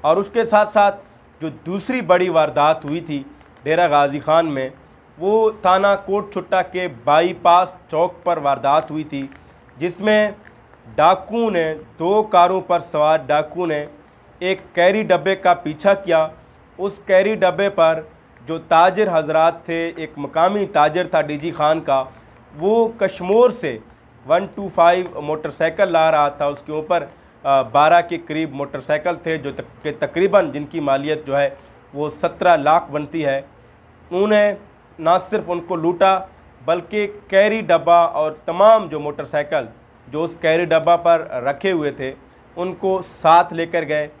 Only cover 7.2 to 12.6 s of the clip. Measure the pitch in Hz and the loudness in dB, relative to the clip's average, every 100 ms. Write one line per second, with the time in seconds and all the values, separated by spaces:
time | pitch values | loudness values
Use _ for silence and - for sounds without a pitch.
7.2 | 175 - 175 175 180 - _ 156 175 175 | 2 0 4 4 2 -6 _ -2 -2 -2
8.2 | 175 165 143 135 139 151 156 151 151 139 | -4 -2 -2 -2 0 0 0 -10 -8 -10
9.2 | 135 - - - _ - 170 175 208 214 | -10 -16 -20 -20 _ -8 -8 -4 0 2
10.2 | 214 202 - - _ _ - 113 156 190 | 0 -4 -20 -20 _ _ -12 2 2 2
11.2 | - 226 226 180 160 156 - - 165 208 | -2 -4 -2 0 -2 -6 -14 -6 0 0
12.2 | 214 180 175 185 | 2 4 4 2